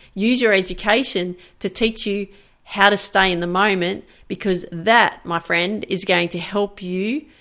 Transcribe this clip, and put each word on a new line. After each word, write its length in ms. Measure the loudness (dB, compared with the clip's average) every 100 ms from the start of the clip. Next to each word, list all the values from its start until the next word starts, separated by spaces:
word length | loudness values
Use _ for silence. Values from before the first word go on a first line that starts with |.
| -14
Use 280 | -4 0 2
your 120 | 4
education 800 | 2 0 -4 0 0 0 -2 -4 -6 -16 _
to 80 | -8
teach 380 | -2 -2 -2 -4
you 200 | -4 -6 -12 _ _
how 260 | -12 2 4
to 60 | 4
stay 380 | 2 2 2
in 80 | 2
the 60 | -2
moment, 580 | 0 2 2 0 -4 -10 _ -12
because 360 | -6 -2 -2 -4
that, 540 | -4 4 4 4 0 -6
my 140 | -6
friend, 460 | -2 -2 -2 -4 -4
is 160 | -4 0
going 240 | 0 0
to 100 | -4
help 420 | -6 -4 -4 -6
you 440 | -6 -4 -2 -4 -8 _